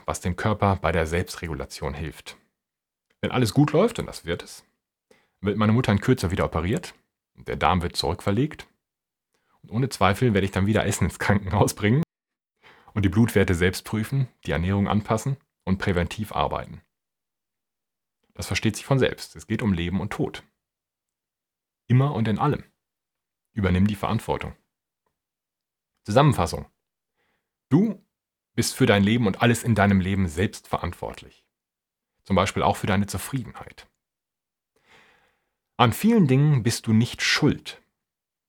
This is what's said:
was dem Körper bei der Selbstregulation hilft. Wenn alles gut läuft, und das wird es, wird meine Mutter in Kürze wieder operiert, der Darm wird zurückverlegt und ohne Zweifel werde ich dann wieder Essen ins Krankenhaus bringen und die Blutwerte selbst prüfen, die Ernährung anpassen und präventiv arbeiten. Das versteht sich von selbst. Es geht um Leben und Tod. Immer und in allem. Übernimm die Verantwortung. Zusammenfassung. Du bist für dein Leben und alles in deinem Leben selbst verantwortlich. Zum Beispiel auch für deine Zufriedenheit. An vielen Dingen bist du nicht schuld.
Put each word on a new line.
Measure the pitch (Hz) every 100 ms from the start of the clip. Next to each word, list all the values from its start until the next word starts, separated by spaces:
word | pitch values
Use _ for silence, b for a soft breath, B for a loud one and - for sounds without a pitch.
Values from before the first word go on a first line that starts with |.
| B
was | -
dem | 95
Körper | 85 110 104 101 95
bei | 80
der | 87 80
Selbstregulation | 85 - - 85 69 65 - 73
hilft. | 67 78 - - - _ _ _ _ _ _ _ _
Wenn | 104
alles | 123 113
gut | 135 147
läuft, | 156 233 -
und | -
das | -
wird | 82 85
es, | - - _ _ _ _ _ b b b
wird | 98 104
meine | 107
Mutter | 113 123
in | 101
Kürze | - 127 85
wieder | 92
operiert, | 76 82 85 147 - - _ _ _
der | - 64 71
Darm | 76 90
wird | -
zurückverlegt | - 67 90 - 104 151 - - _ _ _ _ _ _ _ _ _
und | -
ohne | 110 131
Zweifel | - 95 98 127
werde | 98
ich | 95
dann | 95 98
wieder | 104
Essen | - -
ins | 90 -
Krankenhaus | - 101 98 101 143
bringen | - 104 131 - _ _ _ _ _ b b b
und | 110
die | 95
Blutwerte | 107 117 101 95
selbst | 85 90 -
prüfen, | - 107 110 139 131 _
die | -
Ernährung | 73 87 101 98
anpassen | 101 - - 135 139 _ _
und | - 92
präventiv | - 87 85 - 104
arbeiten. | - 73 69 65 - _ _ _ _ _ _ _ _ _ _ _ _ _ _ _
Das | - -
versteht | - 113
sich | - -
von | 135
selbst. | 117 - - 80
Es | -
geht | 110
um | 107
Leben | 85 87 95
und | 101
Tod. | - 151 - - _ _ _ _ _ _ _ _ _ _ _ _ _ -
Immer | 123 143
und | 110 113
in | 101
allem. | 147 - - _ _ _ _ _ _ _ _
Übernimm | - 92 90 104
die | 104
Verantwortung. | - 113 - 69 - - _ _ _ _ _ _ _ _ _ _ _ _ _ _
Zusammenfassung. | - 110 151 - 85 73 71 _ _ _ _ _ _ _ _ _ -
Du | 147 226 - _ _ _ _ _
bist | - 120 -
für | 123
dein | 101
Leben | 98 120 110
und | 98
alles | 120 113
in | 123
deinem | 104 101 98
Leben | 90 98 92
selbst | 78 104 - -
verantwortlich. | - - - 57 - - _ _ _ _ _ _ _ _ _
Zum | - 92
Beispiel | 98 -
auch | 69 -
für | -
deine | 98 101
Zufriedenheit. | 101 - 135 107 - 98 - - _ _ _ _ _ _ _ _ _ b b b b b b b b _ -
An | 120
vielen | - 214 233 143
Dingen | 131 151 139
bist | 107 - -
du |
nicht | 110 120 -
schuld. | - - 147 - - - _ _ _ _ _ _